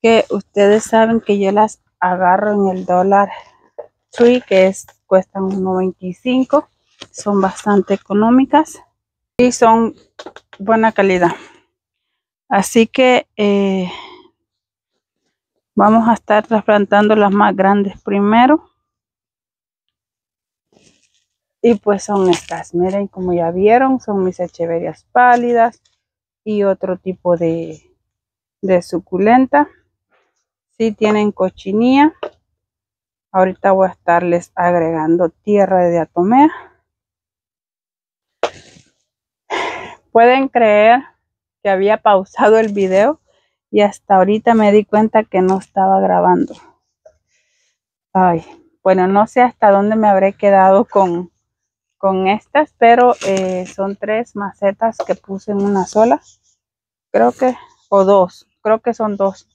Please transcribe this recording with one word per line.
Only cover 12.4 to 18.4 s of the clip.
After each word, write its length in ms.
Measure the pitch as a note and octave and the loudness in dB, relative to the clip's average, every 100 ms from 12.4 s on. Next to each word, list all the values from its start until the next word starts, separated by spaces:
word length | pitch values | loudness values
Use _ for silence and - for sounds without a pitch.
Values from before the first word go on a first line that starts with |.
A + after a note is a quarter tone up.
| _ | _
Así 380 | G3+ F#3+ A#3+ A3+ | -4 -2 0 0
que, 420 | - B3+ B3 - - | 0 0 0 -4 -4
eh, 540 | G#3 G3+ G3 F#3+ F3+ - - - _ _ _ _ _ _ _ _ _ _ _ _ _ _ _ | -2 0 -2 -4 -8 -12 -20 -20 _ _ _ _ _ _ _ _ _ _ _ _ _ _ _
vamos 320 | - G3+ A3 A3+ | 0 2 2 2
a 60 | |
estar 340 | A3 - G#3+ G#3+ | -2 0 -2 0
trasplantando 680 | A3 - G#3 G3+ G3+ G#3 G#3+ | -4 0 0 2 0 2 2
las 160 | G3+ | 2
más 240 | G3+ G#3 F#3+ | 2 0 0
grandes 420 | F#3+ G3+ G3 - | -2 0 -2 -8
primero. 680 | - G3+ G3+ A3+ | -6 -2 0 2